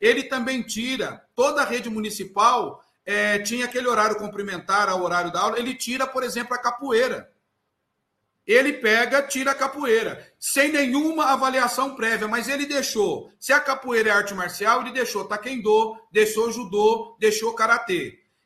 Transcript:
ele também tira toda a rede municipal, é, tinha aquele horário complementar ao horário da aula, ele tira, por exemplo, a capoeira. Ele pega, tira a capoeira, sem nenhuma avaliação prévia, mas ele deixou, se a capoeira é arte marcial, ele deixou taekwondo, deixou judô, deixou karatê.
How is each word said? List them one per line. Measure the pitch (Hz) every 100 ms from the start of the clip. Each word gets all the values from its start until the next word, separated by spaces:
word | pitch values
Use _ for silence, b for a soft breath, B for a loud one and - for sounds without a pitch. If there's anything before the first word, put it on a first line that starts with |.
ele | 220 262
também | 269 262 240 254
tira | - 214 240 254 160 107 _
toda | - 269 294
a | 262
rede | 240 240
municipal, | 220 214 208 185 196 226 247 - - b b
é, | - 208 208 208
tinha | 208 240
aquele | 247 247 247
horário | 226 214 208
complementar | 202 196 202 180 - 196 202
ao | 185
horário | 175 175 175
da | 175
aula, | 208 220
ele | 240
tira, | 254 - 254 262
por | 262
exemplo, | 247 208 233
a | 247
capoeira. | 247 247 277 226 247 165 - _ _ _ _ _ _ _ _ _ _ _ -
Ele | 233 277
pega, | 285 220 220 240 269
tira | 277 262 269
a |
capoeira, | 269 269 277 277 226 196 - - _
sem | - 277 294
nenhuma | 302 269 269 311 320 302
avaliação | 254 262 262 247 254 269
prévia, | 269 226 226 214
mas | 233 226
ele | 277
deixou, | 285 285 262 226 190 135 - _
se | -
a | 277
capoeira | 277 269 254 233 220
é |
arte | 202 202
marcial, | 190 175 - 208 247
ele | 247
deixou | 254 240 202 190
taekwondo, | 208 240 262 208 214 220 - -
deixou | 208 214 214 226
judô, | 220 190 202 214 226 - -
deixou | 214 214 220
karatê. | 226 220 240 - 175 123 - _ _